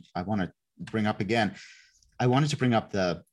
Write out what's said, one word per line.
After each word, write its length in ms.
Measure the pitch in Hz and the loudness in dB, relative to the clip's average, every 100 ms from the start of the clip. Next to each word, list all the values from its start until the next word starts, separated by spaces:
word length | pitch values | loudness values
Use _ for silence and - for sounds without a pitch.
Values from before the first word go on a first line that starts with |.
| - | -8
I 80 | 87 | -8
wanna 300 | 90 107 85 _ _ - | -4 -2 -4 _ _ -16
bring 280 | - 113 107 | -6 -2 -2
up 140 | - | -2
again, 340 | 98 117 101 - - - _ _ _ - | -2 0 0 -4 -20 -20 _ _ _ 0
I 60 | 123 | 2
wanted 240 | 131 147 | 4 2
to 60 | 147 | 0
bring 180 | 127 | 2
up 160 | 113 - | 2 0
the, 320 | 101 90 85 - | -2 0 -2 -10